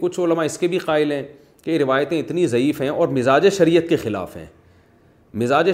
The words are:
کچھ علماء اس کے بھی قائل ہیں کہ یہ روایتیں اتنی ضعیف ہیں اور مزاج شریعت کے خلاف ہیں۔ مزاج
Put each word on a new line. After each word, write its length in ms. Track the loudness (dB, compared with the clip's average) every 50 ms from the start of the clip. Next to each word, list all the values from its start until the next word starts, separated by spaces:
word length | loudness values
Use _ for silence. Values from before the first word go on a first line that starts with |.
کچھ 200 | -6 -6 -4 -2
علماء 240 | 0 0 0 0 0
اس 140 | -4 -4 -4
کے 80 | -4
بھی 120 | -2 -2 -4
قائل 340 | -2 -2 0 0 0 0 -2
ہیں 100 | -6 -8 -10 -16 -20 -20 _ _ _ _
کہ 60 | -4
یہ 80 | -2 0
روایتیں 420 | 0 2 2 0 0 0 -2 -4
اتنی 260 | -4 -4 -2 -2 0
ضعیف 340 | 0 2 2 0 0 0 -2
ہیں 80 | -4 -4
اور 200 | -2 0 -2 0
مزاج 380 | 0 0 2 4 4 6 4 4 4
شریعت 360 | 4 2 4 4 2 2 2
کے 80 | 0
خلاف 400 | 0 0 -2 -4 -6 -6 -8 -12
ہیں۔ 100 | -16 -18 -18 -20 -20 _ _ _ _ _ _ _ _ _ _ _ _ _ _ -6
مزاج 360 | -4 -2 2 2 2 2 2